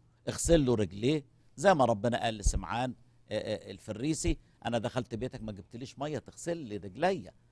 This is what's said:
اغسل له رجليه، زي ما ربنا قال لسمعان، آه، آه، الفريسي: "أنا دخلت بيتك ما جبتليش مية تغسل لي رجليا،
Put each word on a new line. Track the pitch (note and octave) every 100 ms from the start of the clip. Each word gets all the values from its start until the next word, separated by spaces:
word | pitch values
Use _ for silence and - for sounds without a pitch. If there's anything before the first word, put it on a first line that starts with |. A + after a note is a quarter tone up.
| _ _ -
اغسل | - - E3 B2+
له | A2+
رجليه، | F#2+ G2+ A#2+ D#3 - _ - -
زي | G3
ما | E3 A#2+
ربنا | G#2+ A#2 A#2
قال | A2+ A2
لسمعان، | G2 F#2+ E2+ A2+ B2+ - - _ -
آه، | G#2+ G#2+ G#2 G2+
آه، |
الفريسي: | G2+ - G#2 C#3+ D3+ E3+ D3+ - _ A#2
"أنا | A#2
دخلت | A2+ C3 A#2 A2+
بيتك | B2 A#2
ما | A2
جبتليش | G2 - A#2 C3+ -
مية | D3+ C#3
تغسل | - - E3+ E3+
لي | B2 G#2
رجليا، | F#2+ G2 F3 F#3 F2 - _